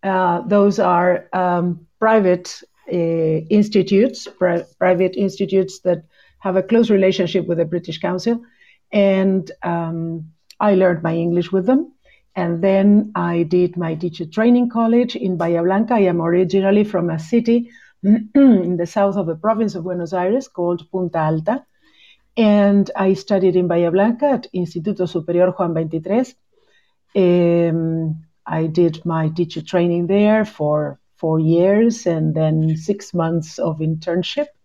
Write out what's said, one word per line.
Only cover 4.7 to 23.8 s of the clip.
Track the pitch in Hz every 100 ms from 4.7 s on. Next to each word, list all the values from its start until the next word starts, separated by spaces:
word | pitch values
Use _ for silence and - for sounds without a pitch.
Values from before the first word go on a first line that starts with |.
| _
private | 185 180 185 185
institutes | 196 - 196 190 185 -
that | 180 170 - _ _ _
have | 196 190
a |
close | 185 233 233
relationship | 202 190 190 175 190 170
with | 170
the | 160
British | 170 165 160
Council. | 180 180 233 233 - _ _ _ _
And, | 214 196 190 190 190 - -
um, | 175 170 165 165 165 165 160 _ _ _
I | 214 190
learned | 190 170
my | 165 165
English | 170 170 175
with | 190 185
them. | 262 330 _ _ _ _ -
And | 170 170
then | 190 190 202 208 214 -
I | 170 170
did | 165 180 180 175
my | 165 160
teacher | 175 160 160
training | 208 226 240 247
college | 233 226 233 240 330
in | 202 180
Bahía | 170 170
Blanca. | 170 190 220 240
I |
am | 190 170
originally | 165 175 180 196 196 202
from | 208 190 170
a | 160
city | - 233 226 233 233 - _
<clears throat> | _
in | 190 220 - 277 277 208 175 175
the | 170
south | - 196 196
of | 165
the | 160
province | 208 220 220 175
of |
Buenos | 170 180 165
Aires | 180 180 240 -
called | - 175 175 -
Punta | 190 180 165
Alta. | 156 160 165 254 _ _ _ _ _ _ _ -
And | 220 208 202 202 190 -
I | 190
studied | 190 - 196 185 180
in | 175
Bahía | 170